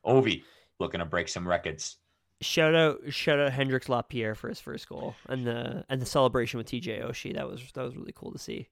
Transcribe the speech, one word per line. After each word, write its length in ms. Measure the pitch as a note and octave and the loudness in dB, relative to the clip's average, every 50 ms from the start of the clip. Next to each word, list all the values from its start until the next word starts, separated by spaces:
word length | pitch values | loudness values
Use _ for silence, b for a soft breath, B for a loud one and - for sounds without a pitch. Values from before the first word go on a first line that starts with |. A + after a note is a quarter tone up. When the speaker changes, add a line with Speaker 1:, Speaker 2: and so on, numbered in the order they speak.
| - | 4
Speaker 1:
Ovi 380 | G#2 B2+ C3+ C3 C#3 F2+ D#2+ b b b b b b b _ | 8 6 8 8 6 2 0 b b b b b b b _
looking 200 | F#2 E2 - F2+ | -4 -2 -2 -2
to 60 | E2+ | -2
break 220 | D#2+ E2+ F2 E2+ - | 0 0 0 0 0
some 180 | - F2+ F2 | -4 -4 0
records. 500 | F2 F2 F2 - E2+ D#2+ D#2 - - - _ _ _ _ _ _ _ _ _ | 2 2 2 2 -2 -6 -6 -8 -10 -10 _ _ _ _ _ _ _ _ _
Speaker 2:
Shout 340 | - - - E3+ D#3+ D#3 D#3+ | -6 -2 2 4 4 6 6
out, 260 | E3 D#3+ D#3 C#3 - - C#3+ | 6 6 4 2 0 -8 -8
shout 320 | C3+ - - E3 D3 C#3+ | -6 -2 2 2 4 4
out 120 | C#3+ C#3 | 4 2
Hendrix 360 | C3 C3+ C#3 C3+ C3 B2+ - - | 2 0 0 2 2 0 0 0
Lapierre 460 | B2+ A#2+ - _ - A#2+ A2 G#2+ G#2+ | 0 0 0 _ -4 -2 -2 -2 -4
for 120 | - - - | -4 -8 -10
his 120 | A3+ - | -10 -10
first 280 | - - - - - - | -10 -12 -10 -12 -12 -12
goal 280 | - - - - A#2 - - - | -10 -8 -8 -8 -8 -10 -8 -6
and 180 | C3 C3 B2 | -6 -2 -2
the, 380 | A#2+ A#2 A#2 A#2+ - - - - - | -2 -2 -2 -4 -6 -6 -8 -6 -4
and 120 | C3+ C3 | -4 -4
the 60 | B2 | -2
celebration 500 | - - D3+ C3 B2 - B2+ A#2 A2 - | 2 4 6 6 6 4 2 0 0 -2
with 120 | A#2+ A2 - | -6 -6 -4
T 100 | - A#2+ | -6 -6
J 220 | A#2 A2+ A2 G#2 | -4 -4 -6 -4
Oshie. 340 | - - A#2+ - - - - | -6 -6 -8 -8 -8 -6 -6
That 140 | - C#3 - | -6 -6 -6
was, 120 | - B2 B2+ - - | -8 -12 -14 -12 -10
that 80 | C3+ | -8
was 140 | B2+ B2+ B2+ | -8 -8 -8
really 180 | - - - - | -10 -12 -14 -14
cool 180 | - - - | -14 -14 -12
to 60 | - - | -12 -12
see. 300 | - - - - - _ | -10 -10 -10 -10 -10 _